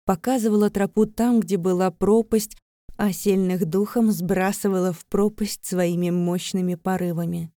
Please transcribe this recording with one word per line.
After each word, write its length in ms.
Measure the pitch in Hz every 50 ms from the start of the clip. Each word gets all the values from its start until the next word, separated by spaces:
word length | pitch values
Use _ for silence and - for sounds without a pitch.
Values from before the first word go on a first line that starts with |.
| _
показывала 680 | - 185 165 - 240 262 247 214 226 208 208 208 202
тропу 340 | - 202 196 190 - 214 220
там, 340 | 214 - - 233 247 240 226
где 180 | 180 165 196 180
была 340 | 170 185 180 180 185 185
пропасть, 680 | 170 - 190 202 214 233 220 - 226 220 214 - - - _ _ _ _ _ - - -
а 160 | 208 202 175
сильных 520 | - - 202 190 196 190 180 185 170 170
духом 460 | 160 170 190 208 208 - 240 226 214
сбрасывала 800 | 196 165 180 170 190 185 185 196 202 - - 202 190 185 180 185
в 140 | 170 - -
пропасть 600 | _ - 202 208 214 214 - 214 202 - - -
своими 440 | - 185 180 180 170 175 170 175 175
мощными 640 | 175 175 175 175 175 180 - - - 190 180 180 180
порывами. 800 | - - 185 190 180 180 175 165 165 170 170 170 170 165 160 -